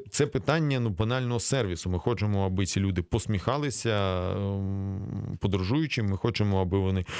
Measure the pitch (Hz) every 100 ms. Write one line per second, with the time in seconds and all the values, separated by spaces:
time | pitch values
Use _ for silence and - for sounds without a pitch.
0 | - - 147 135 - 160 151 131 117 92
1 | 110 131 123 120 - 135 101 85 92 90
2 | - 113 104 98 95 92 95 101 98 90
3 | 85 117 - 101 113 139 147 - 117 104
4 | 98 90 90 98 101 98 98 98 98 95
5 | - 101 - - 98 95 92 143 156 -
6 | 104 98 117 - 104 95 92 98 95 95
7 | 87 -